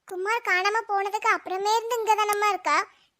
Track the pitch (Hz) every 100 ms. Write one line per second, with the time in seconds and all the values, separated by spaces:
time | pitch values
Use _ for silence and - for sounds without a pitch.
0 | - 359 392 466 453 370 392 440 415 403
1 | 392 415 440 370 - 370 403 453 453 466
2 | 427 427 415 415 415 370 311 302 403 _
3 | _